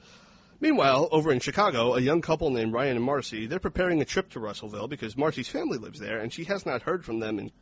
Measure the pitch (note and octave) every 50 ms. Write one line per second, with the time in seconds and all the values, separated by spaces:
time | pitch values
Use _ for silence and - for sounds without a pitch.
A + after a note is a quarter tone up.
0 | - - - - - - - - _ _ - - D4 D#4 D4 G#3 C#3 C#3 C3 C3+
1 | D#3+ - D#3 D#3 D3+ D#3+ C3 B2 - C#3 - G3 G#3 G3 C#3+ A#2 A#2 B2 A#2+ B2+
2 | B2+ C#3 D#3+ E3+ - - D#3+ D#3 E3+ D3 B2+ A#2 A2+ A2+ A2+ A#2+ C#3 C#3 B2 A#2
3 | A#2+ C3+ D3 C3+ - - A2+ G#2+ A2 A2+ E3 F#3 - F3+ - - F#3 F3+ E3+ D#3
4 | - - - F#3+ - - - B2 A2 G#2 G2 - - G#2+ G#2 G#2 G#2 C3 D3 -
5 | B2 A2 A2 C3 D3 D#3+ D3 C3+ A#2+ - - D4 F4 C#4 E3+ A#2 G#2 - - -
6 | G#2 G#2 A2 A2 G#2+ A#2+ - - D3 E3 G3+ F#3+ - E3+ C3 A#2+ - D#3+ F3+ F3+
7 | - - A2+ A2+ A2 A2 A2 G#2 - - _ _